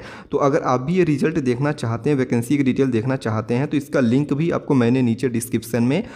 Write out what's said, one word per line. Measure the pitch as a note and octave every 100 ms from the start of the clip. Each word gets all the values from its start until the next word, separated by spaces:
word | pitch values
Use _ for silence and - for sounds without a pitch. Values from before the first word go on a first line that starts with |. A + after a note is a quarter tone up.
| - - -
तो | C#3+
अगर | C#3 D3
आप | D#3 B2+
भी | C3+ F#3
ये | E3
रिजल्ट | C#3 D#3+ E3
देखना | B2+ A#2+ D3
चाहते | D3 A#2+ A2+ C#3+
हैं, | C#3+
वैकेंसी | B2+ A#2+ A#2 C#3+
की |
डिटेल | B2+ B2+ C3+
देखना | A#2 C3 C3+
चाहते | B2 A2 A2
हैं, | A#2+ D3
तो | D3+
इसका | C#3+ D3+
लिंक | A#2+ B2+ D3
भी | C#3+ E3
आपको | C#3+ - C#3
मैंने | A#2 C3
नीचे | B2 A2+ C3
डिस्क्रिप्शन | A#2 - A2+ - B2 A#2+
में | D#3 -